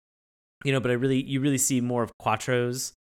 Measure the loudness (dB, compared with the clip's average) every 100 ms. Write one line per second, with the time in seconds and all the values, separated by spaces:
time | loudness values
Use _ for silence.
0 | _ _ _ _ _ _ 0 0 2 0
1 | 2 0 0 -2 0 0 2 0 0 0
2 | -2 -4 -2 -2 0 0 0 -4 -8 _